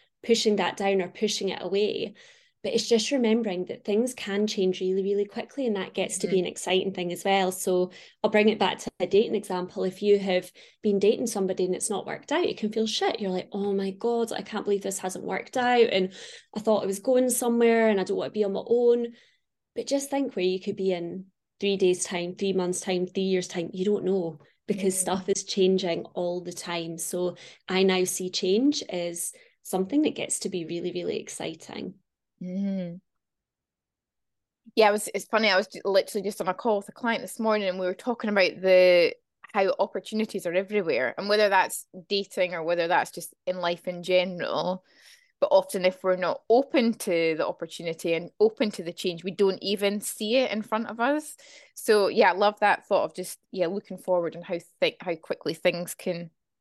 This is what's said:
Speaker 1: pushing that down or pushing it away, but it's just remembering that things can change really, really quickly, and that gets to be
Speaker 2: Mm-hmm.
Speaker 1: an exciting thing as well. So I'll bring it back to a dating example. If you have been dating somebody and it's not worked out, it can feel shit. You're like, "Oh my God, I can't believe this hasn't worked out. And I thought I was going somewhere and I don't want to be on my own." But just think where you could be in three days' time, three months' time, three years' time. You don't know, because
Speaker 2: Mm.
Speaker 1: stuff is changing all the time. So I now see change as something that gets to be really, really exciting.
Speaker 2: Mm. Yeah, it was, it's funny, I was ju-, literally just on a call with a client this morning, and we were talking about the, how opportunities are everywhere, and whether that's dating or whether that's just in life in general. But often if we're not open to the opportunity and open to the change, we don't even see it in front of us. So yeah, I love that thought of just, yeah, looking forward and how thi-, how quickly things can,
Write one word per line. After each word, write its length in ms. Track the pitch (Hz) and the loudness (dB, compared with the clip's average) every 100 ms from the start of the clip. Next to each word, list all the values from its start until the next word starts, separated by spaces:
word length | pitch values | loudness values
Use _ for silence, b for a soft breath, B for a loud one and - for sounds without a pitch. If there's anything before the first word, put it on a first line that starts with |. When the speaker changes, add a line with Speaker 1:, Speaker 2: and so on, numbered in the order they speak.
| b _ | b _
Speaker 1:
pushing 320 | - 226 220 202 | 0 2 4 2
that 200 | 180 - | 0 0
down 240 | 196 196 | 0 0
or 60 | 180 | 0
pushing 420 | - 214 - 196 | -2 -4 -2 -4
it 120 | - | -4
away, 520 | 180 196 208 - - b b b b _ | -2 0 0 -2 -6 b b b b _
but 100 | 208 | -4
it's 140 | 226 - | -2 2
just 240 | 233 220 | 2 2
remembering 540 | 277 226 226 220 180 180 | 0 2 2 0 -4 -6
that 180 | - | -8
things 300 | - 208 247 | -2 0 0
can 340 | - - 196 208 | -4 -4 -2 -2
change 320 | 208 190 185 | 0 0 0
really, 220 | 185 190 | -2 0
really 220 | 196 202 | 0 0
quickly, 400 | 202 226 - - 254 | -2 -6 -10 -4 -2
and 100 | 202 | -2
that 180 | 180 | -4
gets 240 | - 185 - | -4 -4 -2
to 80 | 196 | 0
be 120 | 185 | 0
Speaker 2:
Mm-hmm. 80 | 175 | 0
Speaker 1:
an 40 | |
exciting 420 | - - 185 190 | -4 0 0 0
thing 200 | 190 175 | -4 -6
as 120 | 170 | -4
well. 280 | 202 196 185 | 0 2 2
So 400 | 185 - 180 180 B B _ | -2 0 0 0 B B _
I'll 80 | 208 | 2
bring 180 | 208 214 | 4 4
it 100 | 214 | 4
back 200 | 190 - | 0 -2
to 100 | - - | -8 -6
a 80 | 185 | 2
dating 300 | 196 226 202 | 4 4 0
example. 480 | 196 185 180 - | -4 -6 -6 -4
If 180 | 185 185 | -4 -2
you 160 | 208 202 | 2 2
have 320 | 190 180 175 B B B | 4 0 -2 B B B
been 160 | 214 202 | 0 4
dating 300 | 202 - 233 | 4 2 0
somebody 360 | 208 190 190 | -2 -2 0
and 100 | 185 | -2
it's 140 | 180 - | -2 -2
not 160 | 202 | -4
worked 280 | - - - | -6 -10 -4
out, 120 | 302 | -2
it 140 | 359 - | 0 -2
can 140 | 214 | -4
feel 160 | 220 220 | -2 -4
shit. 320 | - 392 - | -2 -2 -2
You're 100 | 196 | -4
like, 180 | 185 - | -4 -6
"Oh 200 | 202 202 | -6 -2
my 200 | 196 190 | -2 -4
God, 400 | 190 233 233 226 | -4 -2 -2 -2
I 100 | - | -6
can't 220 | - 208 | -8 -6
believe 180 | - 202 | -2 -2
this 160 | 196 190 | -2 -6
hasn't 260 | 185 190 | -6 -8
worked 320 | - 185 - 262 | -6 -6 -4 -2
out. 240 | 247 247 | 2 4
And 320 | 233 190 185 B B B B | 4 4 0 B B B B
I 40 | - | -4
thought 240 | 214 208 | 2 2
I 40 | 190 | 0
was 120 | 196 | -2
going 320 | 269 254 254 | 2 4 4
somewhere 580 | 247 240 233 233 226 220 | 0 0 4 4 6 4
and 100 | 202 | 4
I 40 | |
don't 120 | 185 190 | 2 -2
want 180 | - | -2
to 40 | 208 | -2
be 60 | |
on 80 | 202 | 0
my 120 | 190 - | -2 2
own." 480 | 240 240 240 233 240 B B _ _ _ - | 4 6 4 0 -8 B B _ _ _ -10
But 100 | 220 | -2
just 240 | 277 277 | -2 0
think 240 | 277 269 | -2 -2
where 100 | - | -2
you 140 | 185 185 | 0 0
could 160 | 196 | -4
be 180 | 196 190 | -4 -2
in 340 | 175 170 180 190 _ _ _ | -2 -4 -10 -14 _ _ _
three 160 | 202 196 | -2 2
days' 280 | 185 180 | 2 2
time, 300 | - 180 175 | -2 -4 -6
three 180 | 180 196 | -4 -2
months' 280 | 185 180 180 | 0 0 -2
time, 260 | - 185 185 | -2 -2 -2
three 160 | 196 | -2
years' 240 | 190 185 180 | 0 0 -2
time. 240 | 185 170 | -6 -6
You 120 | 185 | -4
don't 200 | 190 208 | 0 0
know, 360 | 180 190 170 151 b b - | 0 -2 -2 -8 b b -6
because 300 | 208 190 185 | -2 -2 -2
Speaker 2:
Mm. 20 | |
Speaker 1:
stuff 300 | - 185 185 | -2 -2 -2
is 160 | 196 | -4
changing 600 | - - 185 190 185 165 - | -2 2 4 4 0 -4 -6
all 340 | - 175 175 | -6 -4 -4
the 120 | 175 | -8
time. 460 | 175 - 175 165 165 | -10 -8 -6 -6 -8
So 380 | - 180 180 175 B B - | -6 -4 -4 -6 B B -2
I 160 | 185 | 4
now 180 | 190 185 | 6 4
see 280 | 185 - 180 | 2 -2 -4
change 520 | - 185 202 277 285 - | -2 2 4 4 2 -4
as 440 | 180 175 170 - b b b | -6 -6 -6 -8 b b b
something 400 | - 185 190 285 | -4 -4 0 2
that 140 | 302 - | 0 0
gets 240 | - - | -4 -4
to 80 | 190 | -4
be 160 | 185 | -6
really, 260 | 160 170 180 | -6 -6 -6
really 300 | 175 170 - | -4 -4 -6
exciting. 760 | - - 165 165 - - - 190 _ _ _ - | -8 -10 -10 -10 -14 -12 -12 -14 _ _ _ -14
Speaker 2:
Mm. 580 | 180 185 196 190 175 175 - _ _ _ _ _ _ _ _ _ _ _ _ _ _ _ - - | -10 -6 -4 -4 -6 -12 -18 _ _ _ _ _ _ _ _ _ _ _ _ _ _ _ -4 4
Yeah, 120 | 214 | 4
it 20 | |
was, 160 | 208 - | 4 -2
it's 100 | - | -8
funny, 240 | - 220 214 | -2 0 2
I 60 | 190 | 2
was 100 | 202 | 0
ju-, 140 | - | -4
literally 380 | - 196 190 214 | 0 0 0 -2
just 180 | 196 208 | -6 -4
on 80 | 180 | -4
a 60 | |
call 220 | 185 247 208 | -2 0 -2
with 100 | - | -2
a 40 | |
client 300 | - 240 220 | -8 -4 -4
this 180 | 190 - | -6 -4
morning, 280 | 220 214 196 | 0 0 0
and 120 | 185 | -2
we 60 | 180 | -4
were 80 | |
talking 360 | 196 - 233 214 | -4 -6 -4 0
about 300 | 202 185 - | 4 2 2
the, 540 | 185 185 180 180 165 - _ _ - | 6 8 10 8 6 2 _ _ -6
how 200 | 214 196 - | 0 2 2
opportunities 680 | 196 208 - 220 220 196 170 | -2 -4 -6 -4 -2 -4 -2
are 60 | |
everywhere, 640 | 175 196 208 165 120 120 - | -2 0 -2 0 0 0 -2
and 100 | 202 | 0
whether 200 | 208 208 | 2 4
that's 380 | 190 - - - 190 170 | 4 2 -2 -14 -18 -6
dating 460 | 202 196 - 180 | -4 -4 -2 -2
or 80 | 170 | -2
whether 240 | 160 170 170 | -2 0 2
that's 240 | 170 117 | 2 0
just 240 | - - - - | -6 -14 -10 -8
in 120 | 185 | -4
life 280 | 175 175 - | -4 -4 -6
in 140 | 175 | -8
general. 800 | 175 180 180 175 127 110 170 185 b b b b b _ | 0 2 2 -2 -4 -2 -2 -4 b b b b b _
But 80 | - | 2
often 320 | 196 185 196 | 4 2 0
if 180 | 180 185 | 0 0
we're 140 | 190 185 | 0 0
not 260 | 175 - - | -2 -2 2
open 440 | 233 277 311 233 | 4 4 2 2
to 420 | 220 - 170 165 156 | 0 0 2 2 2
the 100 | - | -2
opportunity 680 | 165 165 - 170 165 170 | -4 -10 -8 -8 -4 -2
and 160 | 165 170 - | -2 -4 2
open 320 | 214 214 214 | 2 2 -2
to 100 | - | -2
the 100 | 170 | -10
change, 300 | 170 185 170 | -6 -6 -4
we 80 | 180 | -6
don't 320 | - 196 190 | 2 2 2
even 380 | 190 202 202 208 | -2 0 0 -2
see 360 | - - 214 247 | -6 -8 0 0
it 140 | 254 | 0
in 120 | 214 | -2
front 260 | 214 220 233 | -4 -4 -4
of 100 | 226 | -2
us. 360 | 240 302 302 - B B B | 0 0 -4 -14 B B B
So 340 | - - 214 190 | -6 2 4 4
yeah, 220 | 196 202 | 4 4
I 20 | |
love 240 | 175 208 208 | 4 2 4
that 260 | 208 180 - | 2 2 0
thought 180 | 190 | 0
of 100 | 156 | 0
just, 240 | - 180 - _ | -6 -12 -14 _
yeah, 160 | 190 170 | -4 -2
looking 300 | 196 - 185 | -4 -8 -8
forward 360 | - 180 170 | -2 0 0
and 100 | 170 | -6
how 140 | 175 180 - _ | -8 -10 -10 _
thi-, 160 | 170 - | -2 -2
how 140 | 175 | -6
quickly 400 | 165 - 185 - | -8 -6 -6 -6
things 400 | 160 185 175 175 | -2 0 -2 -4
can, 360 | - - 170 170 _ _ _ | -8 -6 -6 -8 _ _ _